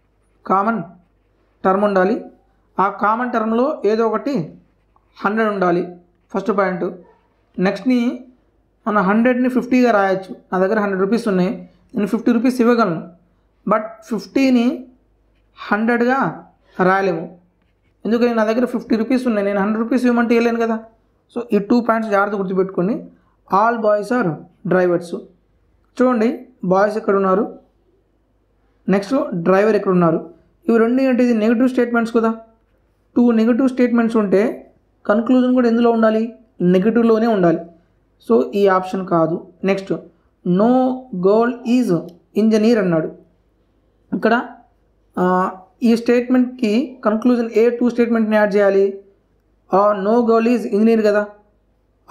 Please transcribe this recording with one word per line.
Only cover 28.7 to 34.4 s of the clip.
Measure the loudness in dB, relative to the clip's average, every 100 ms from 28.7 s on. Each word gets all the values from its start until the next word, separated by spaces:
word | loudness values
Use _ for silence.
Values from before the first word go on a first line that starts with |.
| _ -2
నెక్స్ట్ | -2 0 -2 -2 -2 2
డ్రైవర్ | 2 4 2
ఎక్కడ | 2 2
ఉన్నారు. | 2 0 -4 -16 _ _ 0
ఇవి | 2
రెండు | 2 2 2
ఏంటి, | 2 2
ఇది | 2
నెగెటివ్ | 2 2 2
స్టేట్మెంట్స్ | 0 0 -2 -2 0
కదా. | -2 -4 -10 _ _ _ _ _ _ 0
టూ | 2 4
నెగెటివ్ | 2 2 0
స్టేట్మెంట్స్ | 0 0 2 0 0
ఉంటే | 0 2